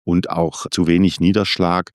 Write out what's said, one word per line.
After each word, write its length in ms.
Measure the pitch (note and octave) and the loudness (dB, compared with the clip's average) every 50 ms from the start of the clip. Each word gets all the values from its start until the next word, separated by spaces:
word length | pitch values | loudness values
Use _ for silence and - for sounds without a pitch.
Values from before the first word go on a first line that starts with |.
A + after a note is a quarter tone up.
| - | -4
und 260 | - F2 F2+ F2+ - | -2 0 0 0 -2
auch 360 | - E2+ E2+ D#2+ - - - - | -2 -2 -2 -2 -4 -6 -12 -8
zu 160 | - - F2+ | -2 -2 2
wenig 320 | D#2+ E2+ F2+ G2 F2+ - - | 2 4 4 4 2 2 2
Niederschlag. 720 | E2+ F2 G2 G#2+ G2+ - - - F#2 F2 F2 F2+ F2+ - _ | 0 2 2 2 0 -2 -2 -2 0 0 0 -2 -4 -6 _